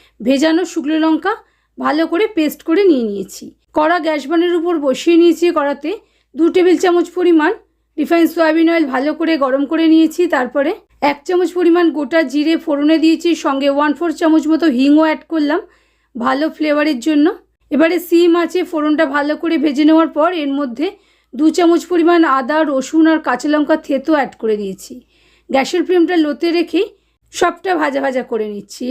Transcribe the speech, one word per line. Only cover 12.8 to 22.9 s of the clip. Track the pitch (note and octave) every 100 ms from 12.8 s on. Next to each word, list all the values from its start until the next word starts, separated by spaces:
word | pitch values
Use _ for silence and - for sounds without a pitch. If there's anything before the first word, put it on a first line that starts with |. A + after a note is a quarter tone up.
| D4 D#4+
দিয়েছি, | D#4+ D#4+ E4+ D#4+
সঙ্গে | D#4 C4+ C#4
ওয়ান | C#4 D4+
ফোর | - E4+
চামচ | - D#4+ D#4 D4+
মতো | D#4+ E4
হিংও | B3 C#4 D4+ D#4+
অ্যাড | D4+ -
করলাম | D#4+ C#4+ F4 - _ _ _ _ A3+
ভালো | A#3+ C4+ D#4
ফ্লেভারের | D#4 D4+ D4 D4+ B3
জন্য। | D#4 D4 D#4 - _ _ _
এবারে | C#4 E4 F4
সিম | - E4+ F4 E4+
আঁচে | E4 F4+
ফোড়নটা | E4 D#4+ D4+ D#4 D4+
ভালো | C#4+ D4 D4+
করে | E4 E4
ভেজে | D4+ C4+ D#4
নেওয়ার | D#4+ D#4+
পর | D4+ E4 F4
এর | C#4
মধ্যে | C#4 C#4 A3+ F4+ - _ _ _
দু | A#3 D#4
চামচ | D#4 E4+ E4+ -
পরিমাণ | F4 E4 F4 D#4+
আদা, | C4+ B3 D#4
রসুন | D4+ C4+ C4